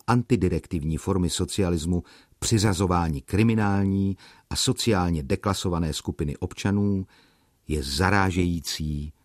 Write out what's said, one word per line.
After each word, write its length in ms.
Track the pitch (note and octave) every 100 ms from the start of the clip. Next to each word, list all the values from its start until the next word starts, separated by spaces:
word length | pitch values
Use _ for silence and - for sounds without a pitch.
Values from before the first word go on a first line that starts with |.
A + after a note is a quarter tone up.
| -
antidirektivní 920 | A#2+ A#2 A#2+ F2+ E2 - F2+ D2 D#2
formy 320 | - F#2+ F2
socialismu 760 | - F2+ - F#2 F2 D#2+ F2+ - - _ _
přiřazováni 840 | - A2+ G#2+ F2 F#2+ F2+ E2 D2
kriminální 960 | - F#2+ A2+ A2 G#2 G2 G2 G2 G2 F#2+ - - -
a 60 | -
sociálně 680 | - A2 - G2+ F2 E2+
deklasované 680 | C2+ G2 G#2 G2 G2 F2 E2
skupiny 440 | D2+ - - D2+ C#2
občanů, 680 | F#2 - G2+ G2+ G2+ G2 F#2+ _ _ _ _ _ -
je 160 | D2+
zarážející 1300 | C2+ C#2 F#2 G2+ F#2+ F2 F2 E2+ - - D#2 D2 D2+ -